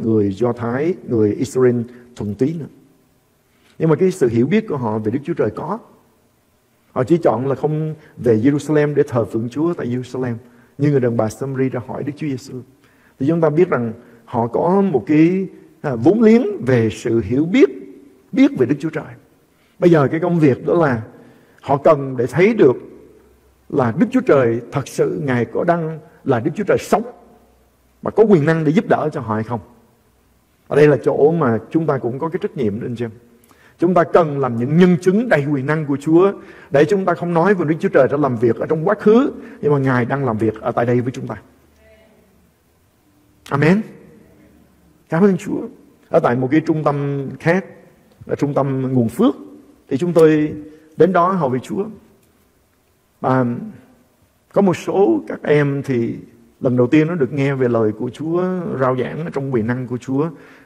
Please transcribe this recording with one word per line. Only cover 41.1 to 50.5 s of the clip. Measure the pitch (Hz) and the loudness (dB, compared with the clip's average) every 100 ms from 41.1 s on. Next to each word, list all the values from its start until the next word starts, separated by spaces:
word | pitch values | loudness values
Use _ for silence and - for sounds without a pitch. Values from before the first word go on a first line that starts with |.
chúng | 135 127 | -8 -10
ta. | 107 - _ _ _ _ _ _ _ _ _ _ _ _ _ _ _ _ _ _ _ - | -12 -16 _ _ _ _ _ _ _ _ _ _ _ _ _ _ _ _ _ _ _ -6
Amen. | 143 147 202 - - - - _ _ _ _ _ _ _ _ _ | 2 4 4 0 -12 -20 -20 _ _ _ _ _ _ _ _ _
Cảm | 160 | 2
ơn | 202 180 | 2 2
Chúa. | - 156 226 - _ _ _ | -2 -8 -8 -14 _ _ _
Ở | 160 | 0
tại | - 123 | 2 0
một | 127 | 0
cái | 156 | 0
trung | 156 156 | 0 0
tâm | 147 143 143 139 131 131 | -2 -2 -4 -6 -8 -4
khác, | 156 185 185 - - _ _ _ - | 0 0 -2 -14 -20 _ _ _ -8
là | |
trung | 123 143 | -4 -2
tâm | 139 139 135 131 | 0 -2 -2 -2
Nguồn | 131 113 | 0 0
Phước, | - 247 - - - _ _ _ | 0 0 -2 -10 -20 _ _ _
thì | 135 | -4
chúng | 175 | -2
tôi | 170 160 156 151 | 4 4 4 0